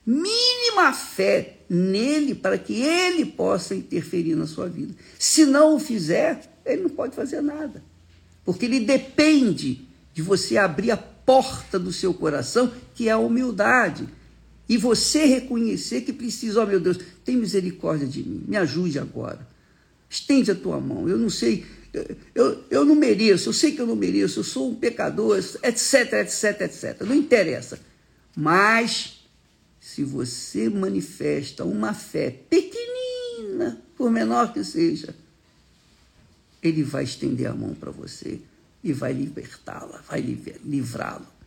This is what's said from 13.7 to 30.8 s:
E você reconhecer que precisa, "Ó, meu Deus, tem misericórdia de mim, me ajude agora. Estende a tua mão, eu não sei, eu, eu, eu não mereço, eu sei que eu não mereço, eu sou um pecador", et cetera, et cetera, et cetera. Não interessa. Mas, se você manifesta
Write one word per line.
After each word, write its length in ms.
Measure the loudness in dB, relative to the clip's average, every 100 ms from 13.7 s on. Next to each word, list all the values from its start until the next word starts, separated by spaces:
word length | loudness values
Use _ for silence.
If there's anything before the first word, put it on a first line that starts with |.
| 4 2 -2 -10 -14 -20 _ -20 -12 -2
E 80 | 0
você 480 | 2 2 2 4
reconhecer 760 | 6 4 2 -2 -2 -2 -4 -6
que 120 | -6
precisa, 500 | -6 -8 -6 -2 0
"Ó, 40 | 2
meu 140 | 2
Deus, 180 | 2 -2 -6 -12
tem 120 | -2 -2
misericórdia 720 | 0 0 -2 -4 -4 -2 -4
de 160 | -6
mim, 200 | -8 -8 -4
me 80 | -2
ajude 420 | 0 0 -2 -4
agora. 480 | -6 -8 -10 -10 -16 _ _ _ _ _ _
Estende 400 | -8 2 4 4
a 40 |
tua 260 | 0 -2 -4
mão, 280 | -4 -4 -2
eu 80 | 0
não 140 | 0
sei, 340 | 0 0 -2 -4 -18 -14
eu, 240 | -10 -10 -12 -4
eu, 300 | 2 2 0 -2
eu 140 | 4
não 100 | 6
mereço, 540 | 6 6 6 6 4 2
eu 40 |
sei 200 | 2 2
que 80 | 2
eu 60 | -2
não 100 | 0
mereço, 440 | 0 2 0 0
eu 40 |
sou 260 | -4 -4 -4
um 40 |
pecador", 640 | -2 -2 -2 -2 0 2 2 0 -4
et 160 | -2 0
cetera, 440 | 4 4 4 0
et 80 | -2
cetera, 400 | -2 -2 -2 -6
et 40 |
cetera. 340 | -8 -10 -6 0
Não 80 | 2
interessa. 640 | 4 4 4 -2 -8 -16 -18 _ _ _ _
Mas, 840 | -4 2 4 6 4 2 -2 -8 -14 _ _ _ _ _ _
se 260 | -14 -8
você 640 | -6 -4 -6 -8 -10 -4 -2
manifesta 960 | 0